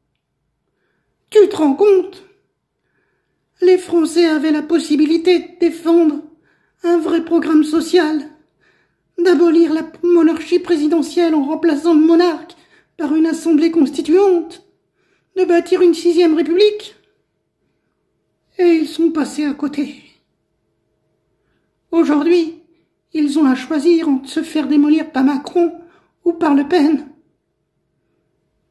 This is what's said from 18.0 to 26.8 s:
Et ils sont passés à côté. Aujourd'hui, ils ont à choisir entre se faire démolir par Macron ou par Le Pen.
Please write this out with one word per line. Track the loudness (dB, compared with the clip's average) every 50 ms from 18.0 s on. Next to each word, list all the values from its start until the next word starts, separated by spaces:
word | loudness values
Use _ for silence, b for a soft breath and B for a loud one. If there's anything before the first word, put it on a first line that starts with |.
| _ _ _ _ _ _ _ _ _ _ _ 0
Et | 2 2 2
ils | 2 0 -4
sont | -4 -2 -2 0 0
passés | -2 -4 -6 -6 -6 -6
à | -6 -6
côté. | -6 -8 -8 -6 -6 -8 -8 -10 -18 _ _ _ _ _ _ _ _ _ _ _ _ _ _ _ _ _ _ _ _ _ _ _ _ _ _ _ _ _ _ _ _ _ _ _ _ _ _ -2
Aujourd'hui, | -2 0 2 0 0 2 2 0 0 0 -2 -8 -14 _ _ _ _ _ _ _ _ _ _ _
ils | -4 -4 -2 0 0
ont | 0
à | 0 0
choisir | -2 -4 -6 -6 -2 0 2 0 2 0 -2
entre | -2 -4 -4 -6
se | -8 -8 -8
faire | -6 -6 -6 -4
démolir | 0 0 2 2 2 2 0 -2 -4 -4
par | -2 0
Macron | 0 0 -2 -6 -4 -2 0 0 0 -2 B B B B B B B B _ _
ou | -4 -2
par | 0 0 0 2
Le | 0 0
Pen. | 0 0 0